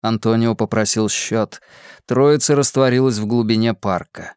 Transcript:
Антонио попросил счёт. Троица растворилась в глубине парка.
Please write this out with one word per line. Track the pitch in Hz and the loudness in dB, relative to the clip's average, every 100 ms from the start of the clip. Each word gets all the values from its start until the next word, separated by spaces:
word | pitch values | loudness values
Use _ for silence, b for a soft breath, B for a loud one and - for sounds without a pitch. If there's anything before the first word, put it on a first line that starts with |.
Антонио | 110 113 113 113 117 | -2 -2 0 2 0
попросил | 110 107 117 107 - 107 | 0 -2 0 0 0 -2
счёт. | - - 113 104 - B B B B - | -4 -4 -2 -4 -6 B B B B -4
Троица | 123 139 147 - | 2 4 2 2
растворилась | 143 135 135 131 123 131 107 | 2 2 2 2 4 2 0
в | 107 | 0
глубине | 120 110 113 113 | 0 0 0 -2
парка. | 110 104 90 - - - | -2 -4 -4 -6 -16 -18